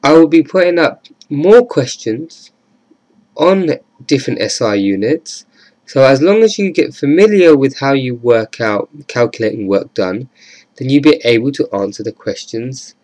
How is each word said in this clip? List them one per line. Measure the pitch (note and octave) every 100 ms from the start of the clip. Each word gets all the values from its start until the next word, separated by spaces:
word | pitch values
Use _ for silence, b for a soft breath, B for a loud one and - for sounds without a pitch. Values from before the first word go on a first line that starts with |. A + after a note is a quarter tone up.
I | C#3
will | D#3+ D#3+
be | E3
putting | D#3 F#3 F3 F3
up | D#3 - - _ _
more | C#3+ E3 A3+
questions | B3 - B2+ - - A2 E3 - - _ _ _ _ _ _ _ _ -
on | E3 F#3+ E3+ - _ _
different | - C#3 - A#2
S | G#2+ -
I | A#2
units, | G#2 G2 F#2+ G#2+ D#3+ - - _ b b b _
so | C#3+
as | C3 C3+
long | D#3+ G#3+
as | A3+ G#3+
you | G3
get | E3+ - -
familiar | C#3 D#3 G#3+ G#3 F3 D3
with | C3+ C3+
how | C#3
you | C#3 B2+ A#2+
work | A#2+ A#2 A2 -
out | A2+ G#2 - D3 -
calculating | - A#2 - A2 G#2+ G2
work | G2 -
done, | - F#2 G2 C3 b b b b _
then | B2+
you'll | C#3+
be | D3 D3
able | A#2+ A#2 B2+
to | C#3 A2
answer | G2+ G2+ G2+
the | A2
questions | - - G2 - A2+ B2 C3 - _